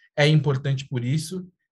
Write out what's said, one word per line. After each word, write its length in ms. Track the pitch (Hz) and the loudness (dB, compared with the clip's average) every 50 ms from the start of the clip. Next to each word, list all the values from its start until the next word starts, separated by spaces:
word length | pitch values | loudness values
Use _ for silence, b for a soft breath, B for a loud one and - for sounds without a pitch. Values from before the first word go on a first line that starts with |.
| b b b | b b b
é 100 | - 147 | 2 4
importante 600 | 151 156 151 127 151 139 131 139 143 139 127 - - | 4 4 4 4 2 -2 -2 -2 -4 -4 -4 -6 -6
por 160 | 135 123 120 | -6 -4 -2
isso. 420 | 123 139 160 160 - 185 185 180 - _ _ _ _ | -2 -2 -2 -4 -6 -8 -10 -12 -14 _ _ _ _